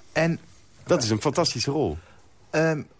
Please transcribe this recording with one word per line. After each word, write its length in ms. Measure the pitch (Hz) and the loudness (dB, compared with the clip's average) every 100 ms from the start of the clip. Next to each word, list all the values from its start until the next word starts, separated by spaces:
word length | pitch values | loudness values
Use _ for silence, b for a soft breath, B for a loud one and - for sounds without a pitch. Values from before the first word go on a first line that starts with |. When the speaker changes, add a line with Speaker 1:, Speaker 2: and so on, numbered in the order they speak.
| - | -6
Speaker 1:
En 280 | 156 165 - - - - - | -2 0 -2 -8 -20 -20 -18
Speaker 2:
Dat 180 | - 175 | 0 0
is 80 | 113 | 2
een 100 | 107 | 0
fantastische 500 | 151 175 160 123 - | 0 0 0 -2 -2
rol. 260 | 151 101 78 B B - - - | 0 -2 -4 B B -20 -20 -4
Speaker 1:
Ehm, 320 | 156 160 151 - - | 0 0 0 -8 -16